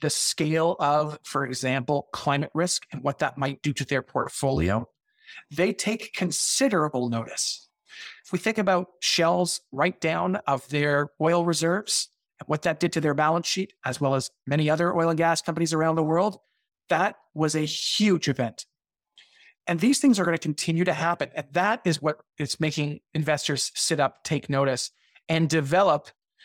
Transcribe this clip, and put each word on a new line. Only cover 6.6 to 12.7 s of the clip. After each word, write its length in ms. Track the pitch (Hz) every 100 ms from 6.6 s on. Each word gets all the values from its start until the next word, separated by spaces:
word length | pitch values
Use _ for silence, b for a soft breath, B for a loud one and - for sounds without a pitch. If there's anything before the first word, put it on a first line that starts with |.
| 269 190 151 131 123
notice. 600 | 117 113 - - - - _ B B B B
If 80 | -
we 60 | 185
think 200 | 220 220
about 280 | 196 180 180 _
Shell's 600 | - - 165 175 175 - -
write-down 640 | 131 170 - 160 165 180 196 -
of 220 | 135 -
their 400 | 147 147 143 143 -
oil 240 | 160 170
reserves 640 | 170 156 165 185 208 - - _ _ _
and 80 | -
what 160 | 151
that 160 | 175